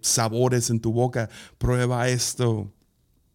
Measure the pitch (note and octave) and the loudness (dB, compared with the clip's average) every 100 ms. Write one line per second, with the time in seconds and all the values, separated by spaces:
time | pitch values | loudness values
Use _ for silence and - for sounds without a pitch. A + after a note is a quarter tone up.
0 | - - A2+ A2+ B2+ B2+ A2+ A2+ A2+ A#2 | -2 0 0 2 2 2 0 0 0 0
1 | B2 B2 G#2+ - - - A#2+ B2 B2 B2 | 0 0 -6 -8 -20 -4 0 0 0 0
2 | B2 B2 - - B2 A2 G2+ - _ _ | 0 0 -2 -2 0 0 -4 -14 _ _
3 | _ _ _ | _ _ _